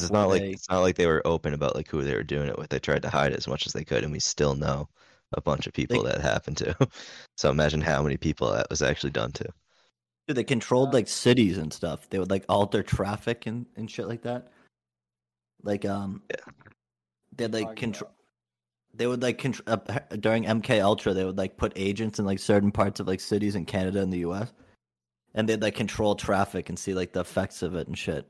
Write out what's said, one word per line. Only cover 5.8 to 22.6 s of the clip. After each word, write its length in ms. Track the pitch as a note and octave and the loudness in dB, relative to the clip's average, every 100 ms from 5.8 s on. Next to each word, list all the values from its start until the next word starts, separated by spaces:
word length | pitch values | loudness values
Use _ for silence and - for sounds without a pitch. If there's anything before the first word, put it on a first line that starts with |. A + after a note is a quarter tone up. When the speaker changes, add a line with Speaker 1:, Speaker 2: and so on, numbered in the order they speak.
| - - | 0 0
Speaker 2:
They 80 | G#1+ | 0
Speaker 1:
that 100 | - | 0
happened 360 | D2 - - - | 0 0 -2 -4
to. 180 | - - | -4 0
<laughs> 600 | C3+ - - - - - | 0 -2 -18 -20 -16 -2
So 120 | C#2+ | 2
imagine 320 | C#2 D2+ D2+ | 4 2 2
how 220 | D#2 C#2 | 2 2
many 140 | D2 C#2 | 2 0
people 340 | D#2 D2 A#1+ | -2 0 0
that 180 | G1+ - | 0 0
was 120 | - | 0
actually 280 | C2 D2+ C#2 | 0 0 -2
done 200 | A#1+ A#1 | -4 -4
to. 160 | - - - _ _ _ _ _ _ - | -6 -12 -14 _ _ _ _ _ _ -6
Speaker 2:
Dude, 100 | C3 | -4
they 60 | A#2 | 0
controlled, 440 | B2 - B2+ C3 | -2 2 2 4
Speaker 3:
Yeah. 40 | |
Speaker 2:
like, 140 | C3 G2 | 2 0
cities 480 | - B2 B2 G#2 F#2 | 2 4 6 6 2
and 160 | D#2 | -4
stuff. 360 | - E2+ D2 - | -4 -6 -6 -4
They 100 | F#2+ | -4
would, 100 | F#2 | 0
like, 160 | G2 - | 0 2
alter 360 | G2+ G2+ G#2+ | 2 4 0
traffic 600 | F#2 - G2 G#2 - A#2 - | 0 -2 -2 -4 -4 -4 -6
and, 180 | A#2 A#2+ - | -8 -10 -12
and 140 | A2 | -10
shit 160 | - G2 | -8 -8
like 140 | A#2 | -6
that. 320 | A#2+ B2 - _ _ _ _ _ _ _ _ _ _ _ | -6 -8 -10 _ _ _ _ _ _ _ _ _ _ _
Like, 200 | G2+ G2+ G2+ | -4 -4 -2
um, 380 | G2 G2 G2 - | -4 -6 -8 -10
Speaker 1:
Yeah. 80 | - - - - _ _ _ _ _ _ - | -12 -12 -20 -20 _ _ _ _ _ _ -8
Speaker 2:
they 80 | A#2 | -4
had, 80 | |
Speaker 3:
What 20 | A2+ | -4
are 40 | |
you 60 | A2 | -6
Speaker 2:
like, 80 | A2 | -6
Speaker 3:
talking 160 | A#2 | -6
Speaker 2:
contr- 80 | G2+ | -6
Speaker 3:
about? 140 | - _ _ _ _ _ _ _ _ | -10 _ _ _ _ _ _ _ _
Speaker 2:
they 140 | A2 A#2+ | -4 -2
would, 140 | B2 | 0
like, 160 | B2 A#2 | 0 0
contr-, 220 | C3+ A2 - | -2 -4 -2
uh, 480 | A2 - G#2 - G#2+ | -2 -2 -8 -6 -2
during 280 | A2 A2+ A2 | 2 2 2
M 160 | A2 | 0
K 180 | G#2 A2 | 2 4
Ultra, 320 | G2 G#2+ G#2+ | 6 4 2
they 120 | F#2+ F#2 | 0 0
would, 120 | G2 | -2
like, 200 | F#2+ - | -4 -2
put 160 | A2 - | -4 0
agents 440 | G2 G2+ A2 - | -2 0 -2 -2
in, 60 | G2 | -2
like, 140 | G2 | 0
certain 320 | - G#2 | 4 4